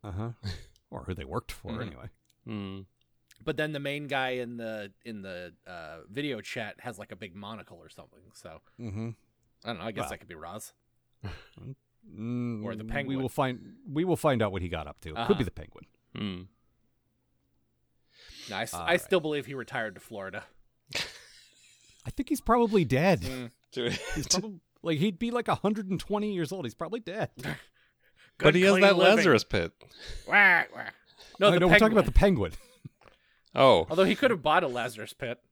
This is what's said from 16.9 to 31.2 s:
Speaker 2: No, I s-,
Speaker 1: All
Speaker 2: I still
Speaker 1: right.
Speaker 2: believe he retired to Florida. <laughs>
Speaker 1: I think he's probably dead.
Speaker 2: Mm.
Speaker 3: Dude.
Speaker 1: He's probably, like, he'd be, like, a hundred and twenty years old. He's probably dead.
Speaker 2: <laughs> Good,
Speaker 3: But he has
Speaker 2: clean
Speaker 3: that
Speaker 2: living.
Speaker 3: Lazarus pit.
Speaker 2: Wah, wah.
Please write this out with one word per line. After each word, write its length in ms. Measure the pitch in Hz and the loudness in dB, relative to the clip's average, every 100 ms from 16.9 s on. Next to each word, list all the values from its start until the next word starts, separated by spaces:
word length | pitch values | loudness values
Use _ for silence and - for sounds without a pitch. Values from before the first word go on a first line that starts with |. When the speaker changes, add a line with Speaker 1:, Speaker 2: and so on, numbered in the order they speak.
| _ _ _ _ _ _ _ _ _ _ _ _ _ - - - | _ _ _ _ _ _ _ _ _ _ _ _ _ -20 -20 -10
Speaker 2:
No, 60 | 98 | -8
I 60 | |
s-, 100 | 113 | -6
Speaker 1:
All 80 | 87 | -6
Speaker 2:
I 160 | 87 175 | -2 -2
still 220 | - 185 | 2 0
Speaker 1:
right. 40 | |
Speaker 2:
believe 220 | 156 147 123 | 0 -6 -6
he 80 | |
retired 420 | 135 113 131 110 95 | -12 -8 -6 -6 -10
to 60 | |
Florida. 420 | - 107 95 95 - _ _ | -16 -12 -10 -12 -16 _ _
<laughs> 260 | _ _ - - - - - - _ _ _ _ _ - | _ _ -8 -8 -12 -20 -20 -20 _ _ _ _ _ -16
Speaker 1:
I 40 | |
think 200 | - 277 | -10 -4
he's 120 | 294 | -4
probably 420 | - 240 233 208 147 | 2 2 4 4 4
dead. 360 | 196 175 151 | 2 4 2
Speaker 2:
Mm. 300 | 90 131 120 _ _ | 0 -8 -12 _ _
Speaker 3:
Dude. 220 | - 120 90 - - | -6 -4 -4 -6 -6
Speaker 1:
He's 120 | - | -2
probably, 320 | 185 214 185 _ _ | -2 -4 -12 _ _
like, 160 | - 151 | -4 0
he'd 220 | 165 175 | 0 0
be, 120 | 233 | -4
like, 160 | 240 214 | -4 -2
a 80 | - | 0
hundred 340 | 196 214 190 | 0 -2 -4
and 100 | 196 | -6
twenty 340 | - 202 214 | -4 -4 -2
years 180 | 190 151 | -4 -4
old. 140 | 190 131 | -6 -10
He's 80 | |
probably 260 | - 165 233 | -10 -10 -8
dead. 300 | - 202 160 | -10 -6 -8
Speaker 2:
<laughs> 40 | - | -8
Good, 180 | 131 147 - _ _ _ _ _ _ _ | -12 -12 -14 _ _ _ _ _ _ _
Speaker 3:
But 160 | 143 165 | 4 6
he 60 | |
has 80 | 185 | 6
Speaker 2:
clean 100 | 196 | 8
Speaker 3:
that 160 | 196 185 | 8 8
Speaker 2:
living. 200 | 185 214 | 8 8
Speaker 3:
Lazarus 260 | 202 113 | 6 6
pit. 280 | - 104 85 _ - - - - - | 4 -2 -2 _ -20 -20 -16 -14 0
Speaker 2:
Wah, 360 | 196 196 175 - | 6 6 6 0
wah. 100 | - - - _ _ | -8 -16 -16 _ _